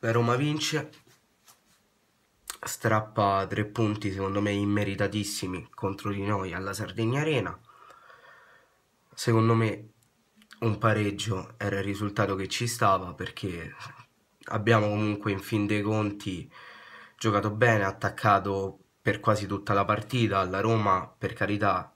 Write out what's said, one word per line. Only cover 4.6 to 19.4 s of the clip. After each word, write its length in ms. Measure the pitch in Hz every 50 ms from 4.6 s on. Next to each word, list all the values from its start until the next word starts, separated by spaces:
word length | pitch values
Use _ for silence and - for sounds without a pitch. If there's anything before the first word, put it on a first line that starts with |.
| 101 101 101 104 104 98 98 95 104 98 95 107 104 - - - - 92 90 90 - - -
contro 380 | - - 98 95 - - 104 101
di 120 | 98 98
noi 280 | 101 104 101 95 92 82
alla 180 | 90 95 98
Sardegna 480 | 101 101 110 - 92 - 113 113 123 143
Arena. 400 | 151 160 156 127 101 87 90 - _ _ - - - - - - - - - - - - - - - - - - _ _ _ _ _ _ _ _ _ _ -
Secondo 400 | - - - 117 113 113 117 117
me 340 | 113 113 110 101 - 113 - _ _ _ _ _ _ _ _ _ _ - _ - _
un 180 | - 117 104 101
pareggio 800 | - 113 107 107 107 101 98 101 - - 117 95 90 - - -
era 220 | 104 101 98 98
il 40 | 98
risultato 520 | 101 101 98 107 104 101 - 104 95 98
che 120 | 95 95 95
ci 180 | - - 120
stava, 480 | 117 113 - 117 104 98 95 92 87 80
perché 600 | - 92 - - - - 95 87 85 80 76 - - - - - - - _ _ _ _ _ _ _ -
abbiamo 420 | - - 110 104 113 117 110 104 104
comunque 460 | 104 104 107 107 104 101 - 110 98
in 80 | 95
fin 260 | - - 110 104 104 101
dei 140 | 104 104
conti 680 | 101 107 107 107 107 101 101 104 - 101 92 85 78 - - - - - - - - - - - - - _ -
giocato 340 | - 113 101 101 101 107
bene, 320 | 104 110 123 120 113 107 101
attaccato 960 | 98 95 - - 98 - - - 110 101 98 92 101 98 98 98 95 92 - _ _ _ _
per 180 | _ 113 98 -
quasi 280 | - - 107 98